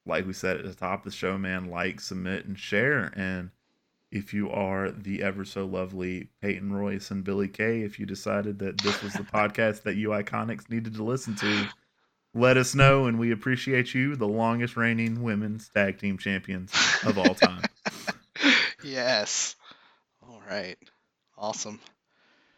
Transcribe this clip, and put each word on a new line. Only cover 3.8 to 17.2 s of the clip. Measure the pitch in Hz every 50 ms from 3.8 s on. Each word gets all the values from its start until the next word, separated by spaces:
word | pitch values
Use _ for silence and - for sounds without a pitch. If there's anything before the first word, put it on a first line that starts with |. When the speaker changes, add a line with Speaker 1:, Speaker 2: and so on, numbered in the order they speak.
| _ _ _ _ _ _
Speaker 1:
if | - 104 101 -
you | - 104 104 -
are | - 101 98 95 95 95 98 95
the | - - 101 98 98 -
ever | 98 98 95 98 95
so | - - 98 95
lovely | 95 95 92 92 92 95 92 90 92 92 90 - - _ _
Peyton | - 101 98 - 101 101
Royce | 101 98 101 101 98 98 - -
and | 101 98
Billy | 92 98 98 101 101 98
Kay, | - - 110 113 117 117
if | 107 101 - -
you | 104
decided | 98 98 - - 107 101 101 101 107 101 98
that | 98 95 - 98
this | 104 101 101 -
was | - 101
the | 101 -
Speaker 2:
<laughs> | 101 - -
Speaker 1:
podcast | 107 104 104 104 - 113 110 104 -
that | - 107 95
you | 101 107 107
Iconics | 104 104 104 - - 110 110 113 110 107 - -
needed | 117 117 113 110 107
to | 107 107
listen | 113 127 131 - 120 107
to, | 101 101 104 104 104 101 101 - - _ _ _ _ _ _ _ _ _ _
let | - 117 123 127 127
us | 131 127 127 -
know, | 135 139 139 139 139 135
and | 123 117 113
we | 117 117
appreciate | 113 104 - 131 127 127 - 135 135 123 123 - -
you, | 131 131 143 147
the | 127 110
longest | 104 104 113 113 113 117 120 120 117 - 117
reigning | 117 117 117 113 117 113 113 120
women's | 120 117 104 104 107 107 107 110 - -
tag | - 104 101 98 98 -
team | - 101 98
champions | 90 - 101 98 92 - - 98 92 92 95 - - - - - - -
of | 110 101
all | 98